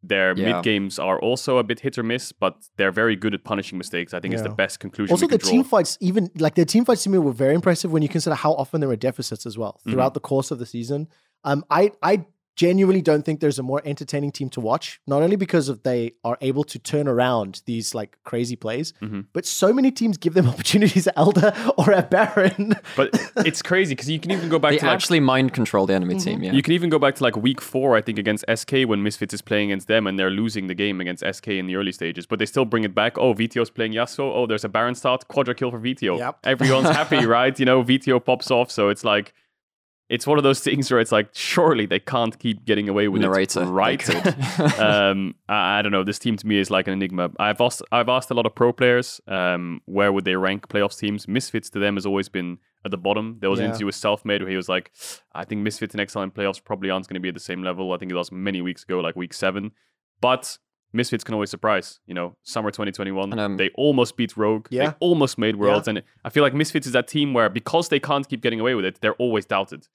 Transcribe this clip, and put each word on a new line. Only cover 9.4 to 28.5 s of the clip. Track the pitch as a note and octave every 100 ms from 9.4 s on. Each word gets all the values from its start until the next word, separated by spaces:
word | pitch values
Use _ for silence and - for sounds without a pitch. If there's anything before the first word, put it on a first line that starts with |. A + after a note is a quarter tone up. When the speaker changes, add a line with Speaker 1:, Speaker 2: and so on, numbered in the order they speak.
| -
Speaker 3:
as | G#2+
well | G#2+ -
Speaker 1:
Mm-hmm. | -
Speaker 3:
throughout | B2+ C3
the | C3+
course | - C3+ C3
of | C3
the | A#2+
season. | A#2+ A#2 C#3+ D#3 _ _ _
Um, | C3+ C#3+ -
I, | D3+ G#3 -
I | E3 G3+ D#3+ _ _ -
genuinely | E3+ F#3 F#3+ F#3+
don't | E3 D3+
think | D3+ D3+
there's | D#3 C3+
a |
more | B2+ C#3 D3
entertaining | C#3+ C#3+ D3 C#3+
team | - C3+
to | -
watch, | A2 C#3+ - - -
not | C#3
only | E3 G3+
because | F#3 F3 C#3
of | A#2+
they | - B2 A#2 _ A#2+
are | A#2+
able | C#3+ C3+ D3
to | -
turn | - D3 C#3+
around | A#2+ B2+ A#2+ G2 F#2 -
these, | A#2 G#2+ A#2
like, | G#2 _ -
crazy | A#2+ A#2+ B2
plays, | A2 A#2+ D#3+ -
Speaker 1:
Mm-hmm. | G#2+ G#2 G2+
Speaker 3:
but | - -
so | - F#3+
many | B3 C4+
teams | C4 A3+ F#3
give | E3+
them | E3+ C3+
<laughs> |
opportunities | B2 - - G3 F#3+ F3+
at | E3
Elder | E3 F#3+ G#3 G3+ A3+ C4+
or | F#3+
at | G3 -
Baron. | F#3 G#3+ G#3 F#3+ F#3+ G#3 G#3 - -
Speaker 1:
But | C3+
Speaker 3:
<laughs> | A3 - -
Speaker 1:
it's | E3 D#3
crazy | - F3+ F#3+ B2+
'cause | C3+
you | D#3
can | E3
even | F#3+ E3
go | D#3+
back | D3
Speaker 2:
They | D3
Speaker 1:
to, | D#3+
like, |
Speaker 2:
actually | F3+ - E3+
mind | C3+ C3 C3
control | - A2+ G#2 F#2+
the |
enemy | F#2+ F2+ F#2
Speaker 3:
Mm-hmm. | F2+
Speaker 2:
team, | A2
yeah. | F#2
Speaker 1:
you | C3+
can | C#3+
even | E3+ E3+
go | D#3
back | C#3 C#3
to, |
like, | B2+ A2
week | A#2 C3
four, | - C3 C3+ A2+
I |
think, | G#2+ G#2+
against | G#2 G#2+
S | -